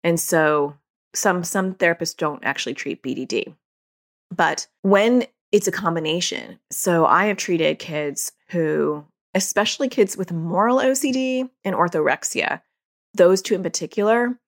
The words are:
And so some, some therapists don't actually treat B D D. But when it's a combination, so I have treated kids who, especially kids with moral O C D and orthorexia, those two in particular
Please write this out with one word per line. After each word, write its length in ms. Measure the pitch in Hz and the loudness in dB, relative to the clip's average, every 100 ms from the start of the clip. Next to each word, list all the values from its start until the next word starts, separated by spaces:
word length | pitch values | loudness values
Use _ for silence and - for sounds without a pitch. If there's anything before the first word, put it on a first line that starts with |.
And 160 | 170 170 | 0 0
so 560 | - 165 156 151 143 143 _ _ _ - | 2 4 4 2 0 -6 _ _ _ -2
some, 300 | 208 180 170 | 0 0 -2
some 300 | 196 190 185 | -2 -2 0
therapists 420 | 170 170 160 - | 0 0 -4 -4
don't 260 | 156 147 | -6 -4
actually 300 | - 139 - | -6 -6 -6
treat 280 | 139 - - | -8 -8 -8
B 120 | 131 | -8
D 120 | 135 131 | -8 -4
D. 300 | 113 - 156 _ _ _ _ _ _ _ | -6 -6 -12 _ _ _ _ _ _ _
But 380 | 175 160 156 - _ | -2 0 0 -10 _
when 440 | 196 202 220 247 - _ _ | 2 4 6 2 0 _ _
it's 160 | 208 202 | 0 0
a 20 | |
combination, 880 | - 190 165 156 165 180 - 58 - _ | -2 -2 -2 -2 -2 -2 -6 -10 -20 _
so 360 | - - 170 160 | -6 0 4 4
I 220 | 160 208 | 4 2
have 100 | 202 | -2
treated 420 | - 175 156 156 | -2 0 0 -2
kids 540 | - 151 147 139 - _ _ | -6 -6 -6 -6 -10 _ _
who, 560 | 175 156 151 147 147 147 _ _ | -4 -2 0 -2 -4 -10 _ _
especially 540 | 190 185 - 208 - 269 | -4 -2 0 0 0 -2
kids 300 | - 196 - | 2 0 0
with 160 | 185 | -6
moral 460 | 170 165 175 220 262 | -4 -2 0 2 2
O 140 | 262 | 2
C 200 | 269 285 | 0 0
D 320 | 254 262 254 262 _ | 0 0 -2 -4 _
and 120 | 196 180 | -6 0
orthorexia, 840 | 175 170 151 156 - - - - _ _ _ _ _ | 0 2 0 -2 -4 -4 -4 -4 _ _ _ _ _
those 280 | - 180 190 | 4 6 6
two 140 | - 190 | 0 -2
in 80 | |
particular 760 | 175 - 156 - 208 233 247 247 | -2 -6 -6 -2 2 2 0 -4